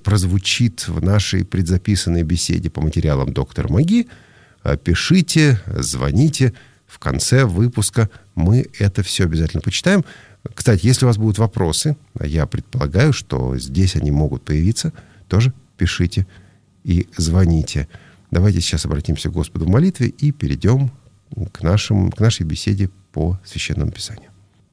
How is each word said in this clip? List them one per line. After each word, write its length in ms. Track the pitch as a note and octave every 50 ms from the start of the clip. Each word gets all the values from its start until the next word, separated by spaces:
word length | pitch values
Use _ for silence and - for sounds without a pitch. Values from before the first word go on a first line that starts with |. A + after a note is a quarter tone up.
| -
прозвучит 800 | - G2+ G2+ F2+ F2+ F#2 G2+ - - - - A#2+ A2+ - - -
в 160 | - E2 D#2+ D#2
нашей 440 | D#2+ G2+ G#2 G2 - - F#2+ G2
предзаписанной 800 | - - F2+ F#2 E2 F#2 F#2 - - G#2 F#2 - - E2+ E2+ E2+
беседе 440 | D#2 F2 E2+ - - F2 E2+ E2+ E2
по 140 | - - D2
материалам 500 | D#2 D2+ - D#2 D#2 D2 C2+ C2+ C2+ C2+
доктора 360 | C2+ C2+ - - - C#2 -
Маги, 380 | D2 F#2 D#3 E3+ G#3+ A#3+ A#3 - - - - _ _ _ _ _ _ _ -
а, 140 | - D2
пишите, 840 | - - - E2+ - - - E3 F#3+ E3+ - - D#3+ D3+ D3 B2+ G2 - - - D2
звоните. 760 | - - - B1+ B1+ C#2+ C#2+ F#2+ C#3+ D#3+ C3+ - C3 B2 - - - - _ _ _
В 120 | _ - -
конце 480 | - D2+ C2 D#2 - - A#2 C3 C3+
выпуска 640 | A2+ F2 F2 A2+ A#2+ A#2+ - G#2 - - - A2 G2+ - - _ _ _
мы 340 | - E2 F2 A2 B2 B2+ - - -
это 240 | G#2 G2 F#2+ - G2+
всё 220 | - - - G2
обязательно 380 | E2+ D#2 D#2+ D#2+ D#2 - - -
почитаем. 420 | - G2+ - - F3 G3 G3 - - - - - - _ _ - - -
Кстати, 320 | - - - A2 F#2 -
если 200 | A#2 B2+ - C3
у 20 | B2
вас 80 | A#2
будут 220 | G2+ A2 A2 G#2 G#2
вопросы, 580 | A2+ G#2+ - - F#2+ D#2+ D#2 - - D#3 D3 - _ _ - -
а 80 | D#2
я 200 | D2 D2 D#2+ D2
предполагаю, 680 | - - - - - - B1+ C#2 C#2+ D2 F#2 C3 D#3 C3
что 420 | - - - C#2 C2 B1+ B1+ C2
здесь 400 | B1+ C2 C2 C2 D#2 F#2+ F#2 -
они 140 | D2+ - D2
могут 340 | C#2+ C#2+ D2+ C#2+ - - -
появиться, 480 | - D2 D2+ D#2+ G2 A#2 - - E3 - - - - - - -
тоже 280 | - - G2 A#2 C3 - - - _ _ -
пишите 480 | F2+ F2 - - F2+ F2 - - F#2+ - - - - _ _ _ _ _ _ _ -
и 240 | - F2 E2+ - - -
звоните. 720 | - E2+ D#2+ D#2+ F#2 F#2+ E2+ E2 D#2+ D2+ - - D2 C#2+ - - - - - - _ _ _
Давайте 300 | - F2 F#2 G#2 F#2+ F2
сейчас 240 | E2+ - - D#2 -
обратимся 460 | - D#2 D2 D2 - E2 - - D#2
к 20 | E2
Господу 320 | E2 D#2 - - E2 D#2+
в 40 | E2
молитве 400 | F#2+ B2 E3 F#3+ F3+ - B2 A2+
и 240 | - - - D3 C#3
перейдём 600 | - - - C2+ - - F#2 B2 C3+ C#3 B2+ - - _ _ _ _ _ _ - - G#2+ G2+
к 120 | - - -
нашим, 500 | D#2+ F#2 G#2+ - - G#2+ G2 F#2 F2+ F2
к 80 | -
нашей 240 | G#2 A2+ - - F2
беседе 460 | D#2+ D#2 F2+ - G2+ G2+ G2 G2+ F#2 - _ _ _ -
по 280 | D2+ D#2 E2+ F#2+ F#2+ -
Священному 480 | - - - - - - F#2+ D2 -
Писанию. 400 | - - - - - - - - _ _ _ _ _ _ _ _